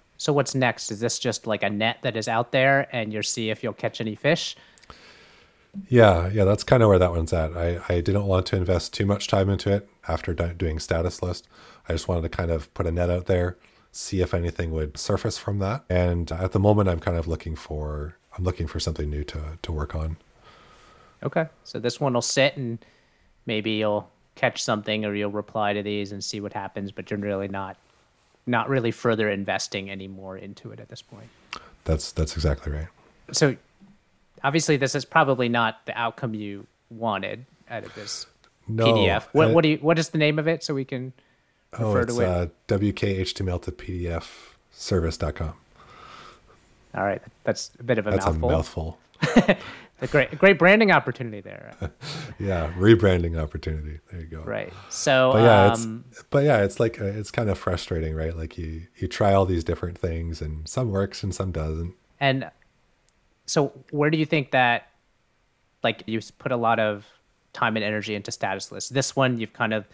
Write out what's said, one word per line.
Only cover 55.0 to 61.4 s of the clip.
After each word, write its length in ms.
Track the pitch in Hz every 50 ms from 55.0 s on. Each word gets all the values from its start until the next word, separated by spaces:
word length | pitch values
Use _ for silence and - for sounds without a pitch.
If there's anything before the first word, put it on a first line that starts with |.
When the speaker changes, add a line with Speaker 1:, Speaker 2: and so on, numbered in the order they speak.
| - 147 135 131 131 127
Speaker 2:
But 100 | 131 107
yeah, 300 | 117 120 107 101 98 101
it's, 120 | 117 113 117
Speaker 1:
um, 200 | 113 110 120 - - - - - _
Speaker 2:
but 140 | - 143 143
yeah, 200 | 151 131 107 101
it's 160 | 98 - -
like, 200 | 120 117 - -
uh, 40 | 104
it's 260 | 98 98 107 101 -
kind 180 | - 131 117 101
of 80 | 90 -
frustrating, 560 | - - 90 85 - - 92 80 80 78 78
right? 220 | 80 80 80 82
Like 220 | 80 80 78 - 85
you, 280 | 82 80 80 82 85 - _ -
you 80 | -
try 280 | - - - 110 101 98
all 120 | 98 95
these 160 | 92 90 85
different 340 | 80 - 85 - - 87 85
things 460 | - - 87 82 82 82 82 80 -
and 260 | 80 76 76 78 80 -
some 220 | - 131 127 110
works 320 | 98 98 98 98 - -
and 100 | - 98
some 200 | 87 -